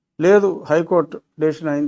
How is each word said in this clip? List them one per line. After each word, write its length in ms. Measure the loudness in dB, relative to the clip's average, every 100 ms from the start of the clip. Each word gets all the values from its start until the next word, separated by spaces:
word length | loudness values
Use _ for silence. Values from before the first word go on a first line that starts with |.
| _ -2
లేదు 240 | 4 4 2 -2 -2
హైకోర్టు 460 | -2 2 0 -2 -8 -18 -4
డెసిషన్ 280 | -2 -2 -4
అయిన 120 | -4